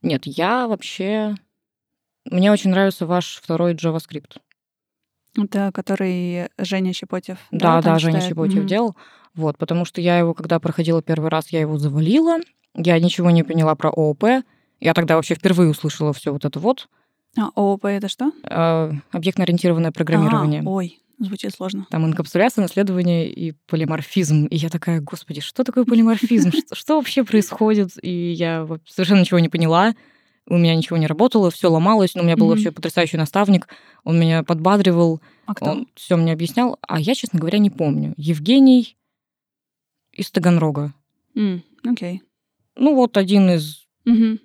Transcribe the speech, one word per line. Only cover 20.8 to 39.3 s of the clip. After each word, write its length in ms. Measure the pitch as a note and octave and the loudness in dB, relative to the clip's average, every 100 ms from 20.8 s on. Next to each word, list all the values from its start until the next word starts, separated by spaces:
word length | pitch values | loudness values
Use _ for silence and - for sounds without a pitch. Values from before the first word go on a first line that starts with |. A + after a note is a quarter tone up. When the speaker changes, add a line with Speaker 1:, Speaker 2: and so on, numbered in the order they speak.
| F3 _ _ _ | -6 _ _ _
Speaker 2:
звучит 340 | G3+ G3 G3+ | -8 -6 -10
сложно. 320 | - F#3 G3 F#3+ | -10 -10 -10 -6
Speaker 1:
Там 140 | D#3+ D#3+ | -2 -2
инкапсуляция, 560 | D#3+ D#3+ F3 A3+ A#3 | -2 -4 0 0 2
наследование 680 | F#3 - G3+ F#3 F3 E3+ E3 | -2 0 -2 0 0 0 -2
и 200 | - E3 D#3 _ | -6 -10 -10 _
полиморфизм. 800 | E3 D#3 D#3 D3 - E3 D3+ D3 | -4 -2 -4 -4 -2 2 2 2
И 100 | E3 | -2
я 140 | D#3+ | -4
такая: 320 | D#3+ - E3 | -4 -2 -4
«Господи, 400 | C#3+ - - D3 | -4 -14 -14 -14
что 220 | - - | -14 -6
такое 220 | B3+ B3+ A#3+ | -4 0 2
полиморфизм? 640 | A#3 A3+ A3+ A#3 A#3 F#3 | 4 4 2 2 2 4
Speaker 2:
<laughs> 140 | E3+ - | 0 -4
Speaker 1:
Что, 100 | - | -10
что 200 | - D#4 | -2 -2
вообще 280 | C4 - | 0 -2
происходит?» 680 | A#3+ G#3+ G3+ - G#3+ G#3+ F#3+ - | 0 0 0 -2 0 2 -2 -6
И 300 | - F3 F3 | -8 -6 -4
я 340 | E3 E3+ E3 D#3 | -4 -4 -4 -6
вот 160 | D#3+ _ | -10 _
совершенно 320 | - F3+ G3+ | -6 2 2
ничего 180 | F3+ F3 | 4 2
не 100 | E3 | 2
поняла. 440 | E3+ D#3+ E3 G#3 A3+ _ _ _ _ - | 0 2 2 2 0 _ _ _ _ -4
У 100 | F3 | 2
меня 180 | E3+ E3 | 2 2
ничего 220 | D#3 E3 | 0 -2
не 80 | D#3 | -2
работало, 440 | D3+ A#3+ A#3 F#3 | 2 2 4 2
всё 180 | - F#3 | 2 2
ломалось. 460 | E3 F3 A3 F#3+ - | 2 4 4 2 2
Но 60 | |
у 40 | E3+ | 0
меня 120 | E3 | 4
был 80 | D#3+ | 4
Speaker 2:
Мгм. 60 | E3 | 4
Speaker 1:
вообще 160 | G#3 | 0
потрясающий 460 | D#3+ E3 - E3 D#3+ | -4 -6 -2 -2 0
наставник. 500 | D#3 - G3+ F#3 - - _ _ | -2 0 2 2 0 -20 _ _
Он 160 | - E3 | -2 2
меня 220 | E3 E3 | 2 0
подбадривал, 800 | D#3 E3+ E3 G3+ F#3+ E3+ E3+ D#3+ _ _ - | 0 0 2 4 4 4 2 0 _ _ -12
Speaker 2:
А 80 | |
кто? 120 | G#3 - | -6 -4
Speaker 1:
он 160 | C#4+ B3 | -4 -8
всё 240 | _ - E3+ | _ -2 0
мне 160 | E3 | 2
объяснял. 440 | D#3+ E3+ - B3 - - | 0 -4 -2 -2 -2 -6
А 120 | D#3+ | -4
я, 140 | D#3 C4+ | -2 -2
честно 220 | A#3+ E3+ | -2 -2
говоря, 200 | D#3+ G#3 | 0 2
не 100 | G#3 | 2
помню. 440 | - D#3+ C#3+ D3 - | 2 -2 0 -4 -6
Евгений 800 | D3+ D#3+ D3+ C4 C4+ B3+ A3+ _ _ _ _ | -4 -4 2 6 8 6 4 _ _ _ _